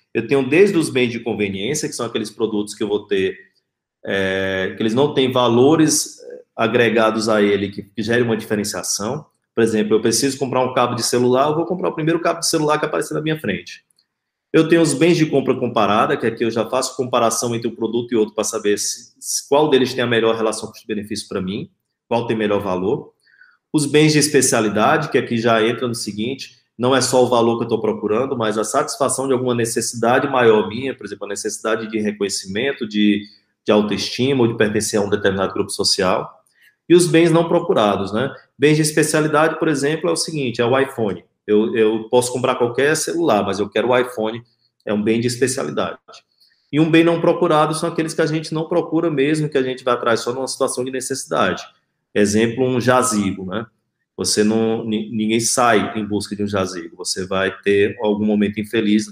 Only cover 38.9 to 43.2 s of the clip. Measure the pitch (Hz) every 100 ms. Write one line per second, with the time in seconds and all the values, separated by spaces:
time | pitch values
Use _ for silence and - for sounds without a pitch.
38.9 | - 156 156 151 147 160 160 160 135 139
39.9 | 156 170 160 - 156 127 113 120 135 -
40.9 | - 107 92 - _ - 107 107 117 110
41.9 | 113 110 123 120 131 123 123 120 117 143
42.9 | 156 - 165